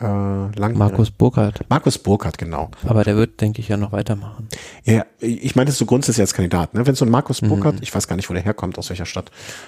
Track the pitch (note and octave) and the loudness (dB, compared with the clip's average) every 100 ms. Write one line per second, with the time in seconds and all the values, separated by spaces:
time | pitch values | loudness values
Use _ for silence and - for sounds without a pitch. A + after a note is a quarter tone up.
0 | A2+ G2+ G2 G2 G2+ G#2 G#2 A2 G#2 G2 | -4 -2 -2 -2 -4 -2 -2 2 2 4
1 | A2 - A#2+ - G#2 G#2 - D3+ - - | 2 2 2 4 0 -2 -2 0 2 0
2 | - G#2 F2 - E2 D#2 D#2+ - - A2 | 0 0 0 -6 -6 -6 -6 -6 0 2
3 | G#2 G#2 A2+ - G#2+ G#2+ G#2+ G2+ G2+ G2+ | 4 2 0 0 -2 -2 -4 -2 -2 -4
4 | G2+ G#2 G#2 G#2+ A2 - - - - A2 | -4 -6 -8 -14 -14 -14 -16 -6 2 2
5 | - _ A2+ A#2 C3 C3 C3+ C3 A2+ B2 | 2 _ -4 -2 0 2 2 2 2 2
6 | C#3 A2+ G2 - F2 F2+ E2 G2+ B2+ C3 | 2 2 2 0 0 0 0 0 0 2
7 | B2 A#2+ - C3 A2 G#2 D3 G2+ B2 G#2 | 2 2 0 -2 0 2 2 0 -4 -6
8 | - F2 - F2+ F2+ - F2+ F2 - F2 | -4 -4 -4 -4 -4 -4 -6 -6 -8 -8
9 | E2 F#2+ - - - - | -8 -8 -10 -14 -18 -16